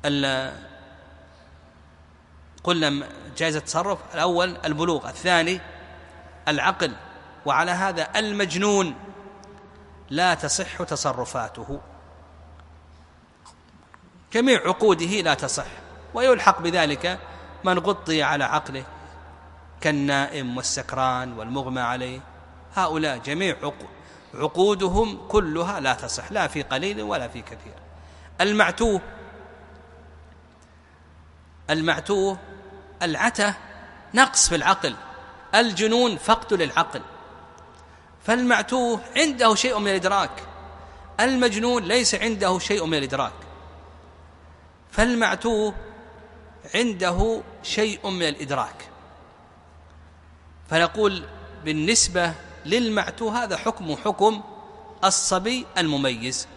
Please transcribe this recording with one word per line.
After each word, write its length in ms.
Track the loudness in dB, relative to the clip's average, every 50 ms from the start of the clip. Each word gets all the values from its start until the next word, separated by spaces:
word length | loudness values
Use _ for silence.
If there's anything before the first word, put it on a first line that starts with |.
| 0
ال-، 480 | 0 0 0 0 0 0 -2 -4 -6 -10 -12 -16 -18 -20 -20 -20 -20 -20 -20 -20 -20 -20 -20 -20 -20 -20 -20 -20 -20 -20 -20 -20 -20 -20 -20 -20 -20 -20 -20 -20 -20 -20 -20 -20 _ -20 -20 -20 -20 -20 -8 -2
قلنا 260 | 0 0 2 2 0
م-، 140 | 0 -2 -6 -8 -14 -16 -18 -16 -6
جائز 180 | -2 -2 0 0
التصرف، 440 | -2 -4 -2 -2 -2 0 0 -4 -4 -6 -10 -2
الأول 440 | 0 2 2 4 2 2 0 -2 -4 -4
البلوغ، 440 | -4 0 0 2 0 0 0 -2 -6
الثاني 520 | -12 -2 2 4 4 4 4 2 0 -4 -6 -12 -16 -18 -18 -20 -20 -20 -20 -20 -20 -20 -20 -20 -20 -6 -2
العقل، 480 | 0 0 2 2 2 2 2 -2 -2 -2 -8 -16 -18 -20 -20 -20 -20 -20 -8 -2
وعلى 260 | 0 2 2 2 2
هذا 480 | 2 0 0 0 0 -2 -4 -2 0 0
المجنون 760 | 0 0 0 0 -2 0 0 0 2 4 4 4 4 2 -2 -8 -12 -16 -16 -16 -18 -18 -20 -20 -20 -20 -20 -20 -20 -20 -20 -20 -20 -20 -20 -20 -12 -6
لا 240 | -2 2 2 2 2
تصح 500 | 2 0 -2 -2 -2 -2 -6 -6 -8 -6
تصرفاته، 1000 | -4 -4 -2 -2 -2 -2 -2 -6 -4 -4 -4 -6 -6 -8 -12 -10 -10 -10 -10 -10 -16 -20 -20 -20 -20 -20 -20 -20 -20 -20 -20 -20 -20 -20 -20 -20 -20 -20 -20 -20 -20 -20 -20 -20 -20 -20 -20 -20 _ _ _ -20 -20 -20 -20 -20 -20 -20 -20 -20 _ -20 -20 -20 -20 _ -20 -20 _ 0
جميع 280 | 2 6 6 6 6 4
عقوده 540 | 2 2 4 6 6 6 6 4 0 0 2
لا 120 | 4 2 2
تصح، 320 | 2 0 -4 -4 -4 -6 -8 -12 -16 -18 -18 -20 -20 -20 -10 -2
ويلحق 480 | 2 6 6 6 8 6 4 4 6
بذلك 580 | 0 0 2 4 2 2 2 -2 -2 -4 -4 -4 -10 -16 -18 -18 -18 -18 -18 -4 0
من 160 | 2 2 2
غطي 440 | 2 0 -2 0 0 0 0 2 2
على 200 | 2 2 0 0
عقله 400 | 0 0 -2 -2 -2 -10 -10 -10 -12 -16 -18 -18 -18 -20 -20 -20 -20 -20 -20 -20 -20 -20 -20 -20 -20 -18 -2
كالنائم 760 | 0 0 2 2 2 2 2 2 0 0 -4 -6 -6 -4 -6
والسكران 800 | -4 -4 -4 -4 -4 -6 -6 -2 0 0 2 0 0 -4 -6 -8 -10
والمغمى 420 | -8 -6 -4 -4 -4 -4 -4 -2
عليه، 380 | -2 -2 -2 -4 -6 -8 -8 -12 -14 -18 -20 -20 -20 -20 -20 -20 -20 -6 -2
هؤلاء 420 | 0 0 0 0 0 0 0 -2
جميع 380 | -4 -4 -6 -2 0 0 -2 -2 -2 -4
عقو-، 720 | -8 -8 -8 -16 -18 -18 -20 -20 -20 -20 -20 -20 -16 -6
عقودهم 920 | -4 -4 -2 2 4 4 4 4 2 0 2 2 2 2 2 -2 -10 -8
كلها 520 | 2 2 2 2 2 -2 -2 -2 -2 -4 0
لا 140 | 0 0 0
تصح، 380 | 0 -2 -8 -8 -8 -8 -4
لا 160 | -2 -2 -2
في 140 | 0 -2 -6
قليل 400 | -4 -2 -4 -2 -2 -4 -4 -4
ولا 260 | -4 -2 -2 -2 -4
في 140 | -6 -10 -12
كثير. 320 | -14 -14 -16 -16 -16 -18 -20 -20 -20 -20 -20 -20 -20 -20 -20 -20 -20 -20 -2 0
المعتوه، 600 | 2 2 6 4 4 4 4 2 2 2 2 0 -2 -6 -16 -16 -16 -18 -18 -18 -20 -20 -20 -20 -20 -20 -20 -20 -20 -20 -20 -20 -20 -20 -20 -20 -20 -20 -20 -20 -20 -20 -20 -20 -20 -20 -20 -20 _ -20 -20 -20 -20 -20 -20 -20 -20 -20 -20 -20 -20 -20 -20 -18 -4 -2
المعتوه 680 | -2 0 2 0 0 0 0 -2 0 0 2 0 -2 -4 -10 -16 -18 -18 -18 -18 -20 -20 -20 -20 -8 -4
العته 520 | -4 -2 0 0 0 0 2 2 0 0 0 -4 -12 -18 -18 -18 -18 -20 -20 -20 -18 -2 4
نقص 360 | 4 4 6 6 2 2 2
في 60 | 2
العقل، 400 | 2 4 4 2 4 2 -4 -4 -6 -14 -16 -18 -18 -18 -18 -20 -20 -10 2 4
الجنون 600 | 4 4 4 2 2 2 4 4 4 4 4 2
فقد 360 | -2 2 2 2 2 4 0 0
للعقل، 480 | 2 2 2 2 0 0 0 -2 -12 -12 -12 -18 -20 -20 -20 -20 -20 -20 -20 -20 -20 -20 -20 -20 -20 -20 -20 -20 -20 -20 -20 -20 -12 0
فالمعتوه 760 | 0 2 2 4 4 4 4 2 0 0 0 2 2 0 -2 -4 -4 2
عنده 380 | 2 2 2 4 4 6 6 6
شيء 240 | 6 2 2 2 2
من 80 | 0
الإدراك، 560 | 0 0 2 2 2 2 2 0 0 -4 -12 -14 -14 -16 -16 -16 -18 -18 -18 -20 -20 -20 -20 -20 -10 0 2
المجنون 640 | 2 4 4 4 2 2 2 2 0 2 2 0 0
ليس 320 | 2 2 2 4 2 0
عنده 440 | 0 0 -2 -2 0 2 2 2 0
شيء 260 | 0 0 0 0 0
من 120 | 0 0
الإدراك، 360 | 0 0 -2 -2 -2 -2 -2 -4 -10 -18 -18 -18 -20 -20 -20 -20 -20 -20 -20 -20 -20 -20 -20 -20 -20 -20 -20 -20 -20 -20 -20 -20 -20 -20 -20 -20 -20 -20 -6
فالمعتوه 840 | 2 2 4 4 4 2 2 2 0 0 0 0 2 2 0 0 -2 -6 -12 -12 -18 -20 -20 -20 -20 -20 -20 -20 -20 -20 -20 -20 -20 -20 -16 -4 0
عنده 680 | 2 2 2 0 0 0 0 2 2 2 2 2 -2 -4 -12 -18 -14 -8
شيء 460 | -4 0 0 0 0 -2 -4 -6 -4
من 180 | -2 0 0
الإدراك، 600 | -2 -2 -4 -4 -2 -2 -2 -2 -4 -6 -16 -18 -20 -20 -20 -20 -20 -20 -20 -20 -20 -20 -20 -20 -20 -20 -20 -20 -20 -20 -20 -20 -20 -20 -20 -20 -20 -20 -20 -20 -20 -20 -20 -20 -20 -20 -20 -10 0
فنقول 540 | 2 2 2 2 2 2 2 2 2 0 -8 -12 -16 -16 -16 -18 -18 -8 -4
بالنسبة 680 | -2 -2 0 2 2 4 4 2 2 2 0 0 0 -2 -6 -14 -18 -18 -14 -4
للمعتوه 760 | 0 0 2 2 2 0 0 -2 -2 -6 -4 -4 -4 -2 -2 -2
هذا 140 | -2 -4
حكم، 380 | -2 -2 -2 -4 -2 -4 -6 -6
حكم 480 | -2 -2 -2 2 4 4 4 4 2 -6 -14 -16 -18 -18 -18 -20 -20 -20 -20 -6 2 2
الصبي 640 | 4 4 4 0 2 0 0 2 0 -2 -2 -4 -2 0
المميز 680 | 0 2 2 2 2 2 0 0 0 -4 -4 -4 -6 -8 -10 -16